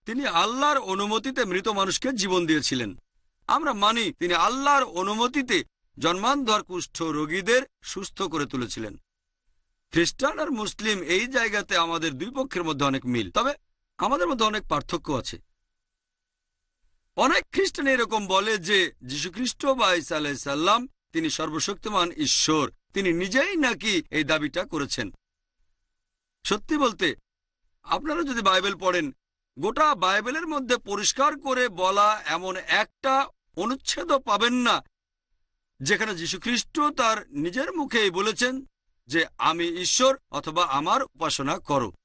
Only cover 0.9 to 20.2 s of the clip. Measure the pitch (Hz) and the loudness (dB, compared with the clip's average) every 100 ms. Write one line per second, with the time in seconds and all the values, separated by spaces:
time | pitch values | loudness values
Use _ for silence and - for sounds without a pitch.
0.9 | 190 208 220 254 262 226 180 208 202 190 | -2 0 -2 -2 -2 0 0 -2 0 0
1.9 | - 254 254 190 180 165 156 - 131 107 | 0 -2 -2 0 2 2 2 2 -2 -4
2.9 | - _ _ _ _ - 269 311 208 208 | -8 _ _ _ _ 0 0 2 0 2
3.9 | 233 214 - 175 175 190 254 277 285 247 | 2 -2 -2 0 2 2 2 4 4 2
4.9 | 170 190 214 240 285 254 185 - _ _ | -2 -2 0 0 0 0 0 -2 _ _
5.9 | - 147 185 226 285 240 214 - 180 - | -2 0 2 2 2 2 0 0 -8 -8
6.9 | - 165 147 151 180 185 254 262 _ - | -6 -4 -2 -2 -2 2 2 2 _ -12
7.9 | 190 196 - 190 151 143 135 120 - 107 | -10 -10 -6 -4 -2 -4 -4 -6 -6 -10
8.9 | - _ _ _ _ _ _ _ _ _ | -12 _ _ _ _ _ _ _ _ _
9.9 | 160 170 - 277 320 311 233 208 - 214 | 0 0 2 -2 0 -4 -2 -4 -4 -2
10.9 | 202 151 180 240 262 226 208 202 185 165 | -2 0 0 2 0 0 -2 0 0 0
11.9 | 165 160 131 196 269 262 185 165 143 139 | 0 -2 -4 -6 -4 -4 -2 -2 0 0
12.9 | 135 123 120 110 202 254 285 _ _ _ | 0 0 -2 0 0 0 -2 _ _ _
13.9 | - 214 277 180 254 220 214 - 147 127 | -4 0 0 0 2 0 0 -2 -4 -2
14.9 | 170 - 131 - 90 - _ _ _ _ | -6 -4 -4 -4 -12 -16 _ _ _ _
15.9 | _ _ _ _ _ _ _ _ _ _ | _ _ _ _ _ _ _ _ _ _
16.9 | _ _ - 247 349 - - 392 - 277 | _ _ 0 4 4 2 0 0 0 2
17.9 | 254 233 220 196 190 208 214 165 196 170 | 2 2 0 2 2 2 0 2 2 2
18.9 | - 127 143 170 185 247 - 285 262 208 | -2 -10 -8 -6 -4 -4 -2 0 2 4
19.9 | 175 139 156 | 2 0 -4